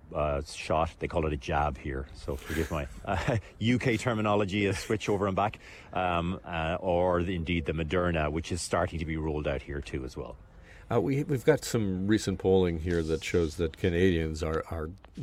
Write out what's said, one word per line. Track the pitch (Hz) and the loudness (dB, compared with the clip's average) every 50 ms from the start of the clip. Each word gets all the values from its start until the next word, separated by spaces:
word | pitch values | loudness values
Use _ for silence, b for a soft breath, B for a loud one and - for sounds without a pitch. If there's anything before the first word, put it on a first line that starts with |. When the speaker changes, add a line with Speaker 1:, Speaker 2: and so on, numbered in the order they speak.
| - - - | -14 -8 -2
Speaker 1:
uh, | 78 76 76 71 71 | -2 0 0 0 -2
shot. | 71 - - - - - 82 78 80 80 - - | -4 -8 -10 -10 -4 0 0 0 0 0 -2 -6
They | - 76 | -6 -4
call | - 85 78 | -2 0 0
it | 78 | 0
a | 76 | -2
jab | 71 - - 80 73 73 73 69 - | -4 -4 -2 0 0 0 0 -2 -4
here, | - 73 67 65 69 - - | -8 -8 -6 -6 -8 -10 -12
so | - - - 69 | -12 -8 -8 -8
forgive | 67 - - 78 80 80 - | -8 -6 -6 -4 -2 -2 -2
my, | 85 76 71 - - | -2 -4 -4 -6 -10
<laughs> | - - | -10 -4
uh, | - 98 85 - - 123 104 B B B - | -2 -2 0 0 0 0 0 B B B -2
U | 107 113 127 120 | 0 2 2 2
K | - 131 113 | 2 0 0
terminology, | 107 - 127 113 107 107 107 104 104 107 92 95 104 101 | 0 0 0 0 0 2 2 4 2 2 2 2 2 2
a | 95 90 | 2 2
switch | - - - 113 104 - - | 0 -2 -2 -2 -2 0 0
over | 104 92 101 101 | 2 2 2 2
and | 95 | 2
back, | 98 98 107 - - B B B B B B | 2 0 0 -2 -6 B B B B B B
um, | B 92 92 90 87 85 85 87 95 - - | B -2 0 0 0 0 0 0 -2 -4 -6
uh, | 82 87 82 80 80 85 - | -6 -4 -2 -2 -2 -2 -2
or | - 95 87 87 90 90 87 87 | 0 2 2 4 4 4 4 2
the, | 87 90 95 | 2 0 -2
indeed | 85 82 85 87 85 78 | -2 0 0 0 0 0
the | - 78 | 0 -2
Moderna, | 80 80 76 90 90 87 90 82 80 76 76 | -2 -2 0 0 2 2 2 2 2 0 0
which | 76 82 80 - | -2 -2 -4 -4
is | 92 85 | -6 -6
starting | - - - 87 87 - 90 80 | -4 -2 0 0 0 0 -2 -4
to | 85 | -4
be | 78 78 | -4 -4
rolled | 80 78 78 73 76 71 | -4 -2 -2 -2 -2 -2
out | 76 69 64 | -2 -2 -4
here | - - 71 69 | -6 -6 -8 -8
too | - - - 69 64 | -8 -6 -8 -6 -8
as | 64 - | -8 -8
well. | 73 62 60 - - - - B B B B B B B B | -10 -10 -10 -12 -16 -18 -20 B B B B B B B B
Speaker 2:
Uh, | 113 120 | 0 2
we, | 87 143 139 139 147 | 2 2 0 0 0
we've | - 147 120 - | 0 -2 2 4
got | 156 147 - - | 4 4 4 2
some | - - 117 107 98 92 90 95 | 0 0 0 0 0 0 0 2
recent | 101 110 104 - 101 92 - | 2 2 4 2 0 -2 2
polling | - 95 95 95 92 87 85 80 | 4 6 6 6 6 4 2 0
here | 78 87 87 85 | 0 0 0 2
that | 80 78 80 78 - | 2 0 0 -2 -2
shows | - - 90 82 76 - | 2 2 2 2 2 0
that | - 85 78 - | 0 -2 -2 -2
Canadians | - - 92 85 85 95 98 87 82 80 78 78 76 82 | 0 0 2 4 6 6 6 6 4 0 -2 -2 -4 -2
are, | 80 80 78 - - | -2 -2 -2 -4 -4
are | 85 82 78 80 95 - - - - - | -6 -6 -6 -6 -10 -14 -18 -18 -14 -12